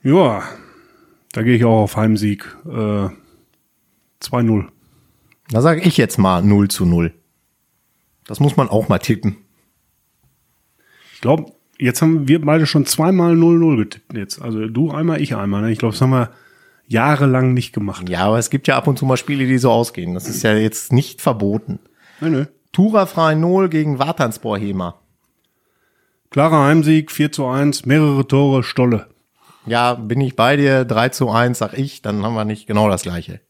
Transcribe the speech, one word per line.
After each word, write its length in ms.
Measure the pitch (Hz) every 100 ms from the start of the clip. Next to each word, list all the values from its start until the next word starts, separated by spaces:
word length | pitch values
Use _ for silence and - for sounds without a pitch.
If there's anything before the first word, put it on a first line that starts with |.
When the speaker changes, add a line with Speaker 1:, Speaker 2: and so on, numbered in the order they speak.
| 135
Speaker 1:
Ja, 360 | 170 147 101 - - - - _ _ _ _ _
da 100 | -
gehe 140 | 113 120
ich 80 |
auch 200 | 117 113
auf 120 | 101 -
Heimsieg, 580 | 110 107 104 101 - - -
äh, 380 | 120 107 104 95 - _ _ _ _ _ _ _ _ _ _
zwei 220 | - 123
null. 280 | 113 107 85 _ _ _ _ _ _ _ -
Speaker 2:
Da 140 | 113
sag 240 | 147 160 180
ich 100 | -
jetzt 220 | 113 -
mal 240 | 95 90
null 260 | 101 101 98
zu 160 | -
null. 300 | 90 85 82 - _ _ _ _ _ _ _ _ _ _ -
Das 120 | 107
muss 160 | 143
man 140 | - 127
auch 220 | 107 110
mal 80 | 90
tippen. 400 | - 110 107 - _ _ _ _ _ _ _ _ _ _ _ _ _ _ _ _ _
Speaker 1:
Ich 80 | -
glaub, 340 | 120 160 - _ _ _
jetzt 240 | 123 123
haben 260 | 160 160 135
wir 140 | 165
beide 240 | 147 160 151
schon 180 | 151
zweimal 500 | 127 - 160 190 170
null 240 | 165 165 170
null 200 | 165 123
getippt 340 | 104 - _
jetzt. 300 | 117 98 -
Also 260 | 120 110 110
du 220 | 113 160
einmal, 320 | 139 165 151
ich 140 | - 110
einmal, 260 | 101 101
ne? 100 | 110
Ich 60 | 110
glaub, 140 | 117
das 100 | 104
haben 80 | 131
wir 220 | 131 117 - _ _ _ _ _
jahrelang 680 | 113 135 143 139 127 131
nicht 180 | 123 -
gemacht. 340 | - 101 - 90
Speaker 2:
Ja, 160 | 87 98
aber 120 | 113
es 120 | 113
gibt 180 | 139 -
ja 80 | 135
ab 100 | 151
und 120 | 131
zu 80 | 131
mal 100 | 127
Spiele, 300 | - 139 131
die 100 | 131
so 140 | 123
ausgehen. 420 | 113 117 - 85
Das 160 | 90 101
ist 140 | 113
ja 120 | 110
jetzt 380 | 107 110 - -
nicht 300 | 123 - -
verboten. 560 | - 113 101 107 151 196 _ _ _ _
Speaker 1:
Nö, 80 | 160
nö. 160 | 139 143 _ _
Speaker 2:
Tura 340 | - 208 214 190
Frei 300 | - 160 156
null 340 | 170 185 190
gegen 280 | 160 151 131
Wartanspor 600 | 139 170 120 - 113 101
Hema. 420 | 101 95 87 - _ _ _ _ _ _ _ _ _ _ _ _ _
Speaker 1:
Klarer 360 | 139 156 156
Heimsieg, 460 | 139 160 151 160 151
vier 220 | - 147
zu 140 | - 131
eins, 400 | 131 143 - 120
mehrere 420 | 151 151 139 131
Tore, 340 | 135 143 135
Stolle. 440 | 117 - 123 110 - _ _ _ _ _ -
Speaker 2:
Ja, 280 | 117 123
bin 260 | 120 107 117
ich 160 | 135 -
bei 200 | 117 143
dir, 280 | 139 131
drei 240 | 120 110 127
zu 220 | - 123
eins, 260 | 113 123 120
sag 140 | 107 135
ich, 240 | 139 -
dann 200 | 107 104
haben 120 | 107
wir 100 | 113
nicht 220 | 107 104 -
genau 240 | 104 107
das 100 | 92
Gleiche. 380 | 90 87 85 87